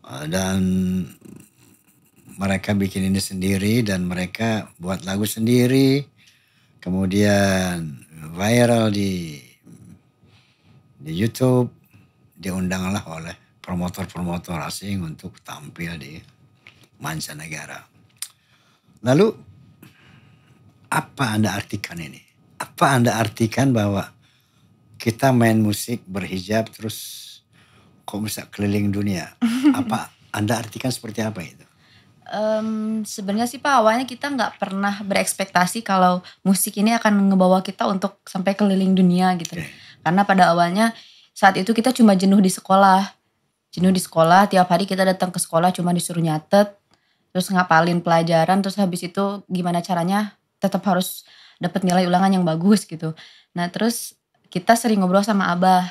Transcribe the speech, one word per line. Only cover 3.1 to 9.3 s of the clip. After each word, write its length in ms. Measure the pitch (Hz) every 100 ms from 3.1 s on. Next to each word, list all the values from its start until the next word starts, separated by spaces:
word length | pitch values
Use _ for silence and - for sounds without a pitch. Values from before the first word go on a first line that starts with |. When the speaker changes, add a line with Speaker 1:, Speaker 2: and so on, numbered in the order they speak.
| 98
Speaker 1:
sendiri 640 | - 95 92 98 101 117
dan 220 | 107 95
mereka 640 | 90 90 90 - 113 107 - _
buat 260 | 85 -
lagu 220 | 87 98
sendiri. 800 | 107 - 110 123 123 135 135 135 139 _ _ _ _ _ _ _
Kemudian 1040 | 90 92 95 98 104 101 98 95 92 87 80 65 - - 78
viral 600 | 82 101 120 120 117 110
di, 500 | 101 98 92 82